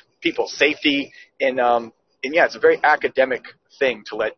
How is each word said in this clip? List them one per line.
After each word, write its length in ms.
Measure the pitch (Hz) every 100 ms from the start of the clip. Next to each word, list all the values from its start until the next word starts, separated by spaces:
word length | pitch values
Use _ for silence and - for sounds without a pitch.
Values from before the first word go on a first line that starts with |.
| _ _
people's 340 | 170 - 104 -
safety. 580 | 143 147 151 139 131 - - -
And, 200 | 135 127
um, 340 | 120 120 113 _ _ -
and 120 | 131 165
yeah, 100 | 123
it's 100 | 110
a 40 |
very 180 | 156 -
academic 600 | 147 151 135 - 131 117 - _ _ -
thing 240 | 131 110 104
to 100 | 110
let 160 | 110